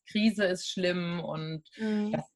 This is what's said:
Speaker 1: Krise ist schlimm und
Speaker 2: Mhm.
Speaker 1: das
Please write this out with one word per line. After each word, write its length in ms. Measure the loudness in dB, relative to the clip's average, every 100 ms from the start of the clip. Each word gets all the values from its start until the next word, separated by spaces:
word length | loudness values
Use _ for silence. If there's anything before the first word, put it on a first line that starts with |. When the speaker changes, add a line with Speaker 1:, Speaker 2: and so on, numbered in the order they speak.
| -4
Speaker 1:
Krise 360 | 2 2 4
ist 220 | 2 0 -4
schlimm 520 | 0 0 2 -2 -2
und 500 | -4 -4 -4 -8 -10 -6
Speaker 2:
Mhm. 460 | -2 0 0 -2
Speaker 1:
das 80 | -4